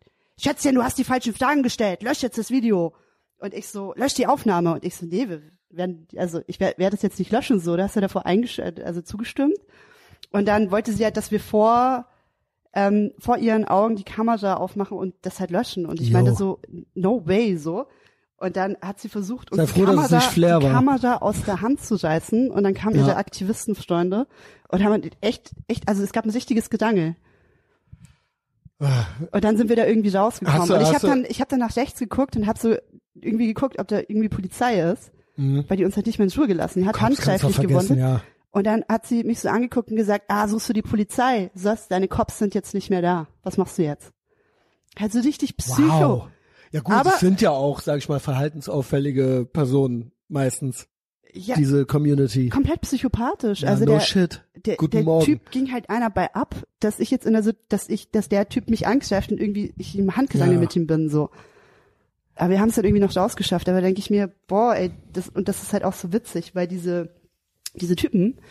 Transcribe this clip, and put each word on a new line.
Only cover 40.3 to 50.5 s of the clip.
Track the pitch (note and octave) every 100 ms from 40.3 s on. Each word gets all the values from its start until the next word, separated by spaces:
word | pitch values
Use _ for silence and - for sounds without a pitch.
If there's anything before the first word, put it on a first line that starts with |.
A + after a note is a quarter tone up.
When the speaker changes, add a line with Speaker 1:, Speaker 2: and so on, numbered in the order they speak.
| G#3 G#3
Speaker 1:
suchst | G#3+ -
du |
die | A3
Polizei? | - G#3+ G3+ - B3+ A#3+ F#3
Sos, | F#3 G3 A3 -
deine | F#3 F#3+
Cops | - G#3+ -
sind | G#3 G3+
jetzt | -
nicht | G3+ -
mehr | F#3
da. | F3 F3 D3+ _
Was | F#3+ G3
machst | F3+ -
du |
jetzt?" | D#3 D3 - _ _ _ _ _ _ _ _ -
Halt | G#3
so | A#3
richtig | B3+ C#4+ C#4 -
Psycho. | - B2 D#4
Speaker 2:
Wow. | D#3+ C#3+ B2 - - _ _ _
Ja | D3+
gut, | C3
Speaker 1:
Aber | A3+ F4
Speaker 2:
das | F#4+
sind | F3+ F#3+
ja | G#3
auch, | C#3 C#3+ C3+
sag | - D3
ich | -
mal, | C#3+
verhaltensauffällige | - C3 D3+ D3+ - C#3+ - C#3+ C#3+ C3 C3 B2+ A#2+
Personen | E3 B2+ C#3 C3 A#2+ A2+ _ -
meistens. | D3 C3+